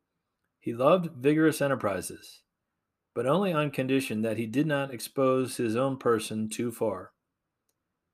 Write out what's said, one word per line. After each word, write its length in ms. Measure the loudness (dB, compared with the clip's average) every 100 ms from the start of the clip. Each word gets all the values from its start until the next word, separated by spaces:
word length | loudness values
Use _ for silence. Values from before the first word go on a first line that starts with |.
| _ _ _ _ _ _
"He 140 | -8
loved 420 | 2 4 4 2 0
vigorous 460 | 2 4 4 2
enterprises, 800 | 0 0 -2 -2 -6 -12 -18 -20 _ _ _ _ _ _ _
but 120 | -4 0
only 280 | 2 2
on 180 | 0 0
condition 500 | 0 2 2 0 -2
that 160 | -2 -2
he 80 | -2
did 220 | 0 0
not 260 | 0 -2
expose 640 | -8 -8 0 2 2 0 -2
his 200 | -2 0
own 220 | 0 0
person 520 | 2 2 0 -4 -4
too 200 | -4 -4
far." 440 | -2 -2 -4 -10 _ _ _ _ _ _ _ _ _ _